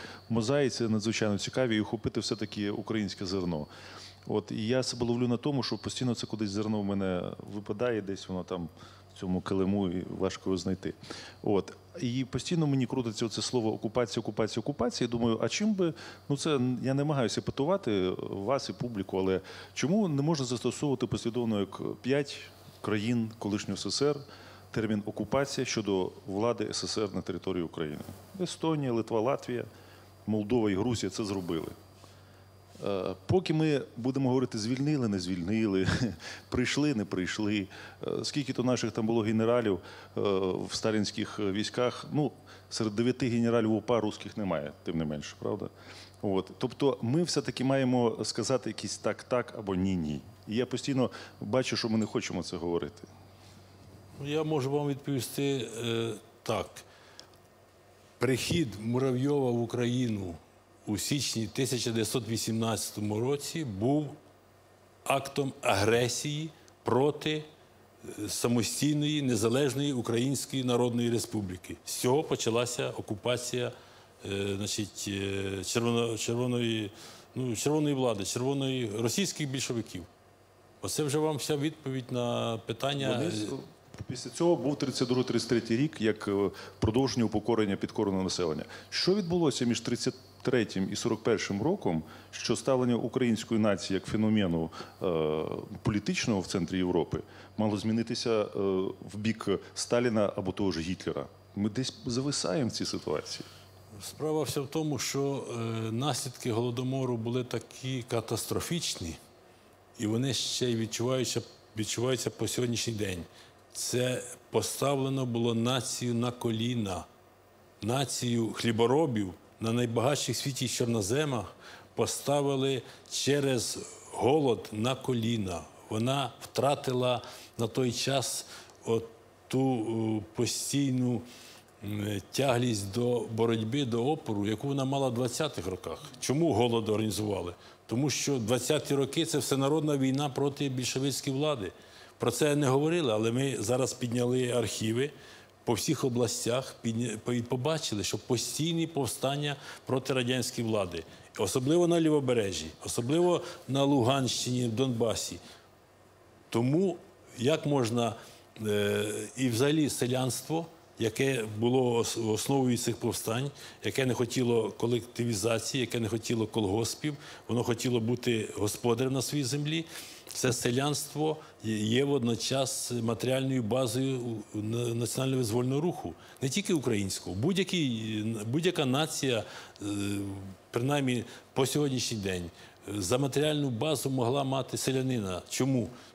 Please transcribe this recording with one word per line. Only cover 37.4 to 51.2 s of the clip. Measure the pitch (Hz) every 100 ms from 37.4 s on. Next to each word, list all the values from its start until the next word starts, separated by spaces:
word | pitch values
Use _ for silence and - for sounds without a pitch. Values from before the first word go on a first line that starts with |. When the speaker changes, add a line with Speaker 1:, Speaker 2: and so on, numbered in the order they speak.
| 104 107 92 - - - -
Speaker 1:
е, | -
скільки | - 147 127
то | 127
наших | 123 120 113
там | 120 110
було | 117
генералів, | 107 110 113 123 110 92 - - - 107
е, | 101 95 95 98 95
в |
сталінських | - 110 107 98 - 101 -
військах, | 101 101 104 - 123 - -
ну, | 139 143 - - - -
серед | - 107 104
дев'яти | 120 127 131
генералів | 117 117 117 110
упа | 110 113 117
русських | 104 - 101 107
немає, | 98 78 73 -
тим | 98 82
не | 78
менше, | 76 - -
правда? | 110 104 92 - - - - -
От. | 104 95 - -
Тобто | 123 - 143 -
ми | 117 160
все-таки | 175 147 135 -
маємо | 131 135 127 127 117 113
сказати | 107 - 107 131 110
якісь | - 104 -
"так, | 110 101
так" | - 123 113 -
або | 101 92
"ні, | 95 90
ні". | 76 69 - - -
І | 110
я | 120
постійно | 123 - 131 117 -